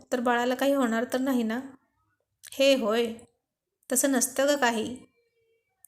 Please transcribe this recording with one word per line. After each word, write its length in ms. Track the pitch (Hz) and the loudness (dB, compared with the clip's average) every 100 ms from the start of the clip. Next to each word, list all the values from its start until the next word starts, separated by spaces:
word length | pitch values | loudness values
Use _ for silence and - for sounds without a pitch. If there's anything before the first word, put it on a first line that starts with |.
| - | -6
तर 80 | 254 | -2
बाळाला 360 | 240 240 247 254 | 0 0 0 0
काही 180 | 269 | 0
होणार 320 | 277 240 226 247 | 2 2 0 -2
तर 60 | 254 | -2
नाही 240 | 262 254 | 0 0
ना?" 160 | 220 233 269 - _ _ _ _ _ _ - | 0 -4 -8 -16 _ _ _ _ _ _ -12
"हे 220 | - 277 269 | 0 2 4
होय, 380 | 208 226 233 220 - _ _ _ _ _ - | 2 0 -2 -6 -18 _ _ _ _ _ -4
तसं 220 | 254 277 | 0 2
नसतं 360 | 262 269 - 277 | 0 -2 0 0
गं 100 | 285 | 2
काही, 380 | 247 226 220 247 - _ _ _ _ _ _ _ | 2 0 -4 -8 -18 _ _ _ _ _ _ _